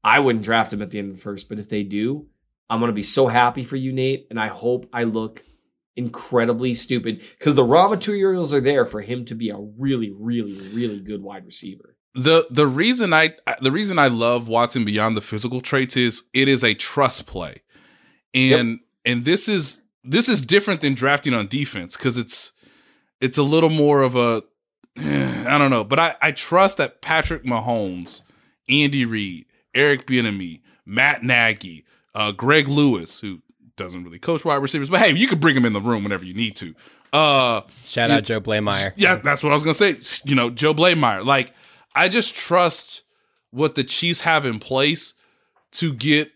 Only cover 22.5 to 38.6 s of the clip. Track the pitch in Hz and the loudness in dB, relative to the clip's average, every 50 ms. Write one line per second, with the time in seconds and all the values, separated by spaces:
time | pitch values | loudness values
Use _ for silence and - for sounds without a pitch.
22.5 | _ _ _ _ _ _ _ _ _ _ _ _ _ _ 131 131 131 151 143 139 | _ _ _ _ _ _ _ _ _ _ _ _ _ _ -4 -2 0 0 2 4
23.5 | 156 165 165 160 156 156 147 147 143 143 135 127 123 123 120 120 113 110 - _ | 4 4 4 4 4 4 4 4 6 4 4 2 2 2 2 2 0 -2 -4 _
24.5 | _ _ _ _ _ _ _ _ _ - 160 147 143 139 135 131 123 120 117 120 | _ _ _ _ _ _ _ _ _ -8 -4 -2 0 0 0 -2 -4 -6 -2 0
25.5 | 143 147 143 139 127 113 104 104 135 151 165 165 - - 139 156 143 - - - | 2 2 4 2 2 0 0 0 0 0 0 0 -2 -2 -2 -2 -2 -4 -6 0
26.5 | 170 185 190 190 190 - 143 - _ _ - - 160 160 151 - 165 160 127 127 | 2 4 4 4 2 -2 -4 -4 _ _ -4 -2 0 0 0 -2 -6 -6 -4 -4
27.5 | 120 113 110 123 120 110 104 95 90 90 87 - - - _ _ _ _ _ _ | -4 -2 -2 -2 -2 -2 -2 -4 -6 -10 -12 -14 -16 -20 _ _ _ _ _ _
28.5 | _ _ _ - 131 147 147 139 139 139 123 113 110 107 101 95 87 82 - _ | _ _ _ 0 2 2 2 2 0 0 -2 -2 -2 -4 -6 -6 -8 -12 -16 _
29.5 | _ _ _ _ - 127 143 147 143 131 - - 131 123 117 110 101 98 92 85 | _ _ _ _ 0 2 4 4 2 0 -2 -2 0 0 0 0 -2 -4 -8 -10
30.5 | 80 - _ _ _ _ _ - 101 117 131 143 143 - - 127 123 120 117 113 | -12 -16 _ _ _ _ _ -6 -2 0 2 2 0 0 0 0 2 2 2 0
31.5 | 110 107 - 90 82 76 _ _ _ _ _ _ _ 104 107 107 101 98 117 131 | 0 -4 -10 -18 -18 -20 _ _ _ _ _ _ _ -4 -4 -4 -4 -2 0 2
32.5 | 151 156 139 139 143 147 147 139 117 90 82 80 - - - 101 95 80 _ _ | 2 4 2 2 2 2 2 2 2 0 -4 -10 -14 -12 -12 -12 -12 -14 _ _
33.5 | _ _ _ _ _ - 98 90 90 90 87 87 85 - - - 170 151 - 160 | _ _ _ _ _ -14 -12 -12 -12 -14 -16 -16 -18 -10 -4 -4 -4 -2 0 -2
34.5 | 147 139 139 135 - 151 139 139 185 185 226 185 143 175 240 269 190 156 143 165 | 0 0 -2 -2 -4 -6 -4 0 2 4 4 4 4 2 0 0 0 2 2 4
35.5 | 139 131 120 117 104 101 101 120 120 107 101 104 101 90 90 92 90 104 117 107 | 4 4 2 2 0 0 -2 -2 -2 -2 -2 -4 -4 -6 -6 -10 -6 -6 -6 -6
36.5 | 98 - 92 85 78 _ - - _ _ _ _ - 147 156 151 143 135 127 120 | -6 -10 -12 -12 -16 _ -20 -20 _ _ _ _ 0 2 2 4 4 2 2 2
37.5 | 113 104 - - - - - - - 123 117 117 - 113 101 - 113 110 92 110 | 0 -2 -4 -10 -20 -20 -18 -8 -2 0 2 2 2 2 2 -2 -4 -4 -2 -2
38.5 | 107 107 | -2 0